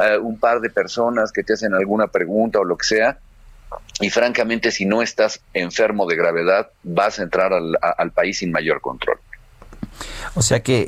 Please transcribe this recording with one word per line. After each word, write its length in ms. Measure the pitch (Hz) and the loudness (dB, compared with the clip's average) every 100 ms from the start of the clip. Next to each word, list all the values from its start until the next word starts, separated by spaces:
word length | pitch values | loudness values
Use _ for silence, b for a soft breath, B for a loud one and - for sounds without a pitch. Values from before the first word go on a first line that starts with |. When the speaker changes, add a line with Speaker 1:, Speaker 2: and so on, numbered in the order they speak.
Speaker 1:
eh, 160 | 107 107 | 2 2
un 220 | 117 110 | 0 0
par 200 | 117 120 | 2 2
de 120 | 113 | 0
personas 600 | 101 92 - 117 117 110 | -2 -2 0 0 0 -2
que 120 | - | -2
te 100 | 98 | -2
hacen 220 | 110 110 95 | 0 0 0
alguna 320 | 98 107 104 | 0 0 0
pregunta 520 | 95 85 104 113 104 | 0 0 0 2 2
o 60 | 92 | 0
lo 120 | 85 | 0
que 80 | - | 0
sea. 340 | 110 117 - - - - - - - - - | 2 2 -2 -12 -20 -20 -20 -16 -16 -12 -6
Y 100 | 101 | -2
francamente, 640 | 113 120 117 113 113 117 | 0 0 0 -2 0 -2
si 140 | 107 98 | 0 0
no 160 | 110 | 0
estás 400 | 117 - 107 - _ | 0 0 0 0 _
enfermo 520 | 95 87 - 110 104 90 | -6 -4 0 0 2 0
de 100 | 80 | 2
gravedad, 540 | 87 85 85 98 110 _ | 2 2 2 2 0 _
vas 360 | 90 85 104 - | -6 0 0 0
a 40 | |
entrar 280 | 87 92 95 | -2 0 2
al, 240 | 92 82 82 | 2 0 -2
a, 80 | 85 - | 0 -2
al 140 | 85 | -2
país 260 | - 90 98 | 0 -2 -2
sin 140 | 92 | -4
mayor 280 | 80 78 69 | -2 -2 -2
control. 380 | 65 64 - - _ - - - - - - B B B B | -4 -6 -4 -4 _ -20 -20 -20 -20 -16 -16 B B B B
Speaker 2:
O 80 | - | -2
sea 200 | 113 117 | 0 0
que 260 | 120 127 | 2 0